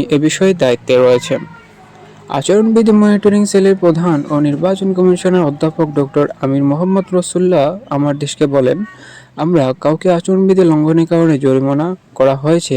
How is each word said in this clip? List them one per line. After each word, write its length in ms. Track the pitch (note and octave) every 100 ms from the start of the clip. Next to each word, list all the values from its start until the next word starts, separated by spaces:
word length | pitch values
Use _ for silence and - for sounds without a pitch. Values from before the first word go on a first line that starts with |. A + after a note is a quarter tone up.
| C#3
এ 80 | D3
বিষয়ে 360 | D#3 - F#3+
দায়িত্বে 400 | F3+ C3+ B2 - B2+
রয়েছেন।" 440 | B2+ B2 - C3 - - - - - - - - -
আচরণবিধি 600 | C#3 C#3 G3 A3+ A3+ A3+
মনিটরিং 500 | G#3+ G#3 G#3 G3+ G#3 G3+
সেলের 300 | G3+ G3 F#3+
প্রধান 420 | F3 E3 F3 D3+ -
ও 60 | D3
নির্বাচন 500 | D3 C#3+ F3+ F#3+ F#3+
কমিশনার 540 | F#3 F#3 F3+ F#3 F#3 D#3
অধ্যাপক 380 | D3 D#3+ D#3 D#3
ডক্টর 320 | C#3+ C#3 D3 D3 -
আমির 220 | C3+ C#3
মোহাম্মদ 420 | C#3 D3 F#3 F#3+ F#3+
রসুল্লাহ 520 | F3+ F3+ F3+ F3+ F3 C#3 F#3+ -
আমার 240 | C#3+ D3 C#3+
দেশকে 280 | C#3+ - D3+
বলেন, 300 | C#3 B2+ E3+ G#3+ - - - - -
"আমরা 280 | D#3 E3+ C3 C3
কাউকে 260 | - D#3 F#3
আচরণবিধি 520 | E3+ F3+ F#3+ F#3+ F#3+
লঙ্ঘনের 440 | F3 D#3 D3+ E3 E3
কারণে 280 | E3+ E3 C#3+
জরিমানা 480 | C3+ C3 C3+ C#3+ E3 F#3 _ -
করা 200 | C3+ C3+
হয়েছে 360 | D3 E3+ -